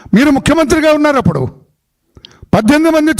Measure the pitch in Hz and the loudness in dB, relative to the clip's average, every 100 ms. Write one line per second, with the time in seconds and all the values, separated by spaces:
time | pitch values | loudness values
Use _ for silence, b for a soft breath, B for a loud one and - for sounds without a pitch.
0 | B 196 294 269 - 320 285 320 311 302 | B 0 2 0 0 0 0 0 0 0
1 | 294 269 202 143 127 - _ _ _ _ | 0 0 -2 -4 -8 -12 _ _ _ _
2 | _ B B B B 202 220 294 330 311 | _ B B B B -2 0 0 0 0
3 | 302 262 | -2 -2